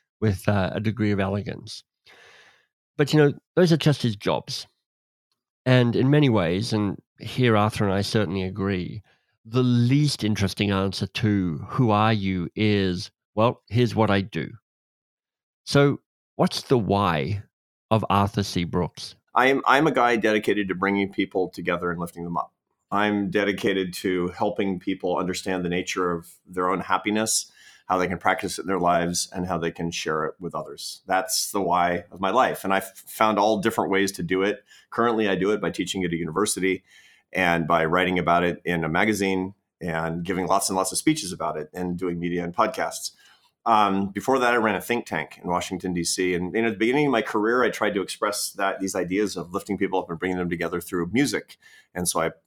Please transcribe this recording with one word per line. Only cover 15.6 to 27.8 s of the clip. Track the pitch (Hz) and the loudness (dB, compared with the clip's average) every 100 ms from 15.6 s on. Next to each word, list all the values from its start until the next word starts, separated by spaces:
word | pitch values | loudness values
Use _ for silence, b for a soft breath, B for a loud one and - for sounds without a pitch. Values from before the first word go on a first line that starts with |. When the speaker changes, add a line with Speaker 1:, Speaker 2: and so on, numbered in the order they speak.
Speaker 1:
So | - 143 143 120 - _ _ - | 0 4 4 2 -8 _ _ -2
what's | 175 - | 0 0
the | - 131 | 0 0
why | 98 98 98 80 69 101 - _ _ _ _ | 2 2 2 0 -2 -6 -8 _ _ _ _
of | 110 - | 0 2
Arthur | 98 101 - | 2 2 0
C. | 98 90 | -2 -4
Brooks? | 85 90 87 - - - _ - | -2 -2 -2 -6 -16 -18 _ 2
Speaker 2:
I | 131 | 4
am, | 139 - | 4 4
I'm | 131 156 | 4 4
a | |
guy | 127 120 117 | 4 4 4
dedicated | 107 107 104 101 95 | 4 2 2 0 -2
to | 90 | -2
bringing | 98 98 98 | 0 0 0
people | - 92 98 90 | -2 -2 -2 -4
together | - 87 87 87 | -4 -4 -2 -2
and | 85 | -4
lifting | 85 87 | -8 -8
them | 87 87 | -6 -6
up. | - _ _ _ _ | -6 _ _ _ _
I'm | 101 104 104 98 | 0 2 2 0
dedicated | 104 101 95 113 95 92 87 | 0 0 0 0 0 -2 -4
to | 98 92 90 | -2 0 -2
helping | - 104 - 98 90 | -2 -4 -2 -4 -4
people | - 95 90 80 | -4 -4 -2 -2
understand | 90 90 101 92 87 | -2 -4 -4 -4 -2
the | |
nature | 90 87 95 90 | -4 -4 -2 -2
of | 85 82 - - | -2 -8 -20 -10
their | 90 90 | -4 0
own | 92 | -2
happiness, | 87 92 107 107 110 - - B B B | 0 -2 0 0 0 -2 -4 B B B